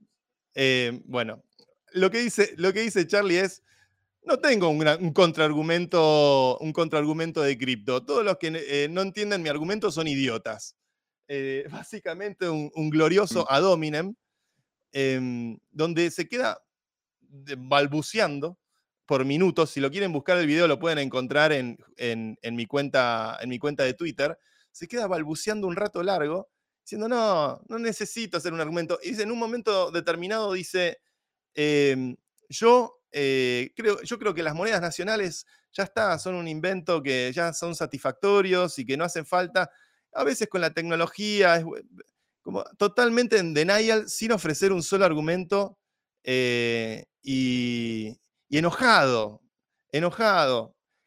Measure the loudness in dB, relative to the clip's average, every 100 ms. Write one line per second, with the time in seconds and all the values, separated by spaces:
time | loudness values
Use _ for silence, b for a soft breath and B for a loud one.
0 | _ _ _ _ _ 0 2 2 0 -6
1 | -6 -6 -4 -8 _ _ _ _ _ 0
2 | 2 2 0 0 0 0 0 0 0 0
3 | 0 0 2 2 0 -4 _ _ _ _
4 | _ _ -2 2 4 4 4 4 2 2
5 | 2 4 4 4 2 2 0 0 0 4
6 | 6 6 6 6 4 0 -2 -2 0 0
7 | 0 -2 -4 0 0 0 -2 -4 -2 -2
8 | 0 0 0 0 -4 -6 -4 -2 -2 -2
9 | -4 -4 -4 -2 -2 -4 -4 -2 -2 -2
10 | -2 -2 -2 -2 -6 -10 -14 -20 _ _
11 | _ _ -10 -8 -6 -6 -8 -14 -16 -12
12 | -10 -8 -10 -6 -4 -4 -6 -4 0 2
13 | 4 4 2 0 2 4 4 4 2 -4
14 | -6 -10 _ _ _ _ _ _ _ -2
15 | 0 0 -2 -6 -8 -12 _ -4 -2 0
16 | 0 -2 -6 -4 -2 -4 _ _ _ _
17 | _ _ _ -20 -14 -12 0 2 2 0
18 | -2 0 0 -2 -8 -12 _ _ _ _
19 | 0 0 2 2 4 4 0 0 -2 0
20 | -2 -2 0 2 2 4 4 2 0 0
21 | -2 -4 0 4 4 2 -2 -10 _ -8
22 | -4 -4 -6 -10 -8 -6 -4 -4 0 2
23 | 2 0 -4 -8 -8 -6 -4 -2 -2 -2
24 | -6 -2 -4 -4 _ _ _ -18 -10 -6
25 | -4 -4 -4 -6 -6 -4 -4 -4 -4 -4
26 | -2 0 -2 -4 -8 _ _ _ -14 -8
27 | -2 0 2 2 0 -4 -10 -6 -4 -4
28 | -8 -8 -6 -4 -4 -4 -4 -4 -4 -4
29 | -4 -6 -4 -4 -6 -4 -2 0 0 -2
30 | -2 -4 -4 -4 -2 -4 -4 -2 -2 -4
31 | _ _ _ _ _ -2 2 4 4 2
32 | -4 -10 _ _ -14 0 4 4 2 -8
33 | _ -4 0 2 2 0 -4 -4 -2 -2
34 | -4 -4 -4 -2 -4 -2 -2 -2 -2 -4
35 | -4 -2 -4 -8 b b b -6 -4 0
36 | 0 0 -4 -6 -6 -4 -4 -2 0 0
37 | 0 -2 -2 -2 -4 -4 -8 -6 -8 -4
38 | -6 -2 2 4 4 2 0 -4 -4 -4
39 | -4 -6 -2 -2 0 0 -2 b b b
40 | _ -4 -2 -2 -2 -2 -2 -2 -2 -2
41 | -2 -4 -2 4 6 4 0 -10 -14 -20
42 | -20 _ _ _ -10 -8 -8 -2 0 2
43 | 2 2 2 2 2 2 2 2 2 0
44 | -2 -4 -2 0 -2 0 2 2 0 4
45 | 4 4 0 -2 0 -2 -2 -8 _ _
46 | _ _ 0 2 2 2 0 0 -4 -8
47 | -14 _ -4 -2 0 0 -2 -2 -4 -6
48 | -8 -12 _ _ _ 0 0 2 4 6
49 | 6 2 -2 -8 _ _ _ _ _ -2
50 | -2 2 4 4 4 2 -2 _ _ _